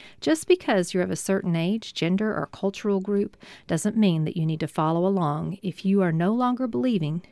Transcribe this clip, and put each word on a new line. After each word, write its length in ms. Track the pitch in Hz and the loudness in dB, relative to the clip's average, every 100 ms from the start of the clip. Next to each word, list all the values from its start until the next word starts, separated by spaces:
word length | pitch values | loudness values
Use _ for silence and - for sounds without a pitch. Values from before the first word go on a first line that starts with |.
| - - | -20 -4
Just 260 | 294 311 - | 0 0 4
because 460 | 359 - 202 175 | 2 4 0 2
you're 100 | 185 | 0
of 80 | 185 | -2
a 40 | 175 | -2
certain 400 | - 190 180 165 | -2 0 0 0
age, 380 | 170 220 - | 0 -2 -6
gender, 420 | - 165 196 214 - | -4 0 2 0 -2
or 120 | - | -6
cultural 500 | - 196 - 208 196 | -4 -6 -2 -2 -2
group 360 | 190 202 208 - - - - | 0 -2 -2 -6 -20 -20 -4
doesn't 300 | 165 208 220 | -2 0 4
mean 260 | 202 160 156 | 4 4 0
that 120 | 170 | -2
you 80 | 160 | -2
need 140 | 156 | -2
to 60 | 156 | -4
follow 380 | - 156 170 185 | 0 0 2 2
along 520 | 196 151 151 160 190 | 2 0 -2 -4 -6
if 220 | 185 - | -8 -4
you 180 | 190 196 | 0 2
are 100 | 180 | 2
no 220 | 160 180 | 2 2
longer 340 | 233 247 247 254 | 2 0 -2 -2
believing 560 | 247 247 208 151 165 - | -2 0 0 -2 -4 -8